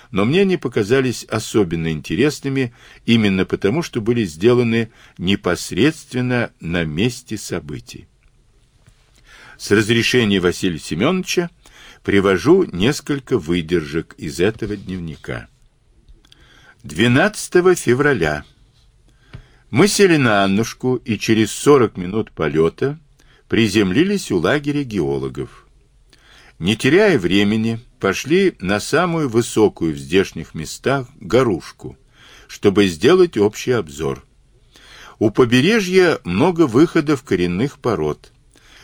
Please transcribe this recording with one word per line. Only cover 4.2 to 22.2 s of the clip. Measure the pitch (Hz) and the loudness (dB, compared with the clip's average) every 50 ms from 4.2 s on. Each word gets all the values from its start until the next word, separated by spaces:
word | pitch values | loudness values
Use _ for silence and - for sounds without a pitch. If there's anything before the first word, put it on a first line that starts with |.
| 107 | -2
сделаны | 87 76 80 98 117 123 123 123 113 113 117 113 - _ _ - - _ | -4 -4 0 2 2 4 4 2 0 0 -2 -4 -6 _ _ -20 -20 _
непосредственно | - 90 90 98 - - 87 87 - - - - 117 127 156 160 - - - - 127 127 123 123 120 110 - _ - | -6 -2 -2 -2 0 0 -2 -2 -2 -6 -6 -2 0 0 0 0 -2 -10 -10 -6 -6 -4 -2 -2 -2 -4 -6 _ -12
на | - 82 87 87 82 | -8 -4 -4 -4 -4
месте | 80 73 80 107 127 120 - - - 110 | -4 -2 -2 -2 -2 -4 -6 -12 -12 -12
событий. | - - - 127 98 78 71 73 62 - - - - - _ _ _ _ _ _ _ _ _ _ _ _ _ _ _ _ _ _ _ _ _ _ _ _ _ - - - - - | -12 -10 -8 -10 -10 -10 -10 -14 -14 -14 -16 -20 -20 -20 _ _ _ _ _ _ _ _ _ _ _ _ _ _ _ _ _ _ _ _ _ _ _ _ _ -20 -20 -20 -20 -18
С | - - - | -10 -2 2
разрешения | 101 107 107 101 117 117 110 - - 123 117 104 98 95 | 2 2 2 2 0 0 0 2 2 2 2 2 2 2
Василия | 85 87 85 - - 95 85 | 2 0 0 -2 -4 -4 -4
Семёновича | 71 - - 80 80 107 156 190 185 180 - - 185 175 170 _ _ _ - - - - - - _ - | -6 -8 -8 -4 -2 -2 0 -2 -2 -4 -4 -4 -4 -4 -4 _ _ _ -20 -20 -20 -20 -20 -20 _ -4
привожу | 98 95 98 92 98 98 87 85 135 180 196 170 | 0 0 2 2 2 2 2 4 4 4 4 2
несколько | - - 87 95 127 151 - - - 147 139 - - 131 110 | 0 -2 -2 0 0 -2 -2 -4 -6 -6 -6 -4 -2 -4 -2
выдержек | 78 76 90 90 80 78 90 85 76 71 73 82 78 - - | -2 -2 -2 -2 -2 0 -2 -2 -2 -4 -6 -8 -8 -8 -12
из | - - 78 65 85 | -12 -12 -8 -4 -2
этого | 87 107 113 - 113 101 104 | -2 -2 -2 -4 -8 -8 -8
дневника. | 101 - 90 92 92 85 80 73 - - - 64 58 57 - _ _ _ _ _ _ _ _ _ _ _ - - _ _ _ _ _ _ _ _ _ _ - - _ - | -10 -10 -10 -10 -10 -10 -12 -12 -14 -12 -12 -12 -12 -14 -18 _ _ _ _ _ _ _ _ _ _ _ -20 -20 _ _ _ _ _ _ _ _ _ _ -20 -20 _ -18
Двенадцатого | - - 80 113 123 120 143 180 214 - - - - - 180 175 185 175 | -8 -2 0 2 4 4 4 2 2 0 -4 -6 -2 0 2 4 2 2
февраля. | - - - 123 127 143 147 139 101 80 76 76 73 - - _ _ _ _ _ _ _ _ _ _ _ _ _ _ _ _ - - - _ _ _ _ - | 2 2 0 0 2 2 0 0 0 0 -2 -2 -4 -8 -14 _ _ _ _ _ _ _ _ _ _ _ _ _ _ _ _ -20 -20 -20 _ _ _ _ -2
Мы | 107 123 190 | 2 2 2
сели | 208 - - 202 180 165 | 4 4 2 2 2 2
на | 151 131 117 104 101 98 | 2 2 2 2 2 2
Аннушку | 95 98 104 113 - - - - 127 127 | 2 0 0 -2 -4 -6 -6 -4 -4 -4
и | 120 - - 107 | -4 -4 -6 -6
через | 101 - - 110 107 110 101 | -4 -2 0 2 2 0 -2
сорок | - - - 143 147 135 113 101 - | -2 0 2 4 4 6 4 2 -2
минут | 98 87 90 101 113 | -6 -8 -6 -6 -6